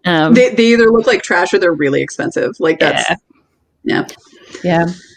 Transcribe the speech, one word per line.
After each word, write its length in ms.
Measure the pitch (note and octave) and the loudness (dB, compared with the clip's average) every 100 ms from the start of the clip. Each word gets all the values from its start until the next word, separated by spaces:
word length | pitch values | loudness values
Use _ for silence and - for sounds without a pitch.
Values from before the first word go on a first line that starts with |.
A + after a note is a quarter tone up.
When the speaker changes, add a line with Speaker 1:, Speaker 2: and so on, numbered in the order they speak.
| F3+ | -2
Speaker 1:
Um, 280 | E3 D#3 | 0 2
Speaker 2:
They, 160 | B3 B3 | 4 4
they 160 | A3 A3+ | 2 2
either 220 | A#3 A3+ | 4 4
look 180 | A3+ A3+ | 2 2
like 140 | G#3+ | -2
trash 300 | - F3 F#3 | -2 -2 0
or 60 | G3+ | 0
they're 140 | F3+ | 0
really 280 | D3+ C#3+ C#3 | 0 -2 -2
expensive. 500 | C#3 - D#3 - - - | -4 -6 -6 -4 -6 -2
Like, 200 | E3 D#3+ | -2 0
that's, 300 | D3+ - A2+ | -2 -2 -4
Speaker 1:
Yeah. 60 | F3+ _ _ _ _ _ _ | -6 _ _ _ _ _ _
Speaker 2:
yeah. 220 | - - - - _ _ _ - | -4 -4 -6 -14 _ _ _ -8
Speaker 1:
Yeah. 220 | F3+ E3 E3+ F3+ - | -2 0 -2 -8 -20